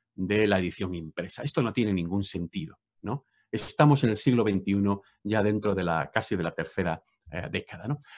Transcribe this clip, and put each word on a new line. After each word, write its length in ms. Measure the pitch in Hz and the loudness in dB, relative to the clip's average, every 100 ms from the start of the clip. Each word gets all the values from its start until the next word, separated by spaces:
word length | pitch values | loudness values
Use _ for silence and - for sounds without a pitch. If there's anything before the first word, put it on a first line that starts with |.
| _ | _
de 320 | - 92 104 107 | -8 0 2 4
la 120 | 95 | 4
edición 360 | 90 - 95 | 0 -4 -6
impresa. 480 | 87 80 - 90 - | -6 -8 -8 -8 -6
Esto 200 | 135 - | -4 -2
no 100 | 113 | 0
tiene 200 | 107 110 | 0 0
ningún 300 | 95 85 98 | 0 0 -2
sentido, 560 | 95 87 85 98 78 - _ _ | -2 -6 -6 -8 -10 -14 _ _
¿no? 240 | 101 139 - _ _ | -8 -8 -8 _ _
Estamos 540 | 110 - - 151 143 | -6 -6 4 6 8
en 60 | 117 | 4
el 60 | 107 | 2
siglo 280 | - 123 | 2 4
veintiuno, 580 | 107 95 95 101 101 98 - _ | 4 2 0 0 2 0 -4 _
ya 180 | 101 107 | -2 2
dentro 320 | 104 107 104 | 2 2 0
de 80 | 95 | 0
la, 280 | 87 82 69 | 0 0 0
casi 240 | 110 - 95 | -4 -2 -2
de 60 | |
la 100 | 82 | -2
tercera, 500 | - 80 - 87 80 _ _ - | -4 -6 -4 -4 -4 _ _ -12
eh, 160 | 90 - | -10 -6
década, 380 | 90 - 90 104 | -6 -8 -12 -8
¿no? 140 | 147 - | -8 -8